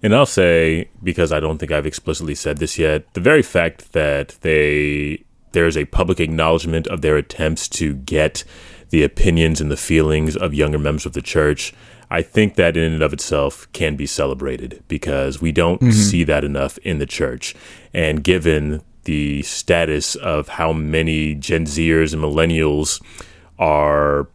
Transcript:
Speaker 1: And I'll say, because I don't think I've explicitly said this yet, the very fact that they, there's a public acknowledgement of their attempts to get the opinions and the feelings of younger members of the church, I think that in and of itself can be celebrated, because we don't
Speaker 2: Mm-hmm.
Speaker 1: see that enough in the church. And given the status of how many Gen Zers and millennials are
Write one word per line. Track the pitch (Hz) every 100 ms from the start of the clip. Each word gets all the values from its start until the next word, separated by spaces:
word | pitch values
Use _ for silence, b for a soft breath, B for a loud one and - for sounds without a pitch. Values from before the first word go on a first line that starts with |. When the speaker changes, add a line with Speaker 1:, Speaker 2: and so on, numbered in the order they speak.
Speaker 1:
And | 107 113
I'll | 143
say, | - 90 82 80 80 - -
because | 92 85 82
I | 76
don't | 78 78
think | 76
I've | 76 73
explicitly | - - 78 80 71
said | 80 73
this | 82 -
yet, | 80 76 -
the | -
very | 92 151
fact | - 90 82 - -
that | 82 76 71 69 -
they, | 82 78 76 73 73 73 73 76 _ _ _
there's | 85 82 78
a | 73
public | - 90 95
acknowledgement | 82 80 80 82 82 80 80
of | 87
their | 78 76
attempts | 69 - 78 80 -
to | - 80
get | 69 65 78 78 - - B B B B
the | 80
opinions | 71 - 95 82 82 78
and | 76
the | 71
feelings | - 80 78 78 78 76
of | 90
younger | 73 76 76
members | 73 76 -
of |
the | -
church, | - 82 76 73 - B B B B
I | 85
think | 85 107 107 -
that | 85 82
in | 80
and | 80
of | 78
itself | 73 - 73 71 - -
can | - 80 71
be | 71
celebrated, | - 71 65 69 64 64 - -
because | 76 - 69 67 67
we | 82
don't | 73 85 90
Speaker 2:
Mm-hmm. | 123
Speaker 1:
see | 107 101 92 80
that | 73
enough | 71 69 67 -
in | - 80
the | 69
church. | - 71 62 - - B B B
And | - 80 78
given | 71 90 82 78 73 76 - -
the | - 76 73 71
status | 71 - - 87 80 76 71 -
of | 92 76 73
how | - 82
many | 80 76 80 80 78 78 76
Gen | 69 82 80
Zers | 73 80 80 80
and | 78
millennials | 76 73 82 80 78 73 76 - B B B B B -
are | 80 76 73 73 73 71 71